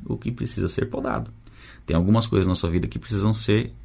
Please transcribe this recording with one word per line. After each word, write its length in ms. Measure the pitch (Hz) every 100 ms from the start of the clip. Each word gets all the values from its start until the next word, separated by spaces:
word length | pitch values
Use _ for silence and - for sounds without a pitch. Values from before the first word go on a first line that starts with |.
| -
o 120 | 113
que 140 | 110
precisa 360 | - - - 92
ser 220 | - -
podado. 420 | - - - - - - - - - -
Tem 100 | 80
algumas 300 | 92 113 110
coisas 220 | 95 92
na 80 | 90
sua 140 | 85
vida 180 | 87 -
que 100 | -
precisam 360 | - 104 104
ser 380 | 110 - 107 120 -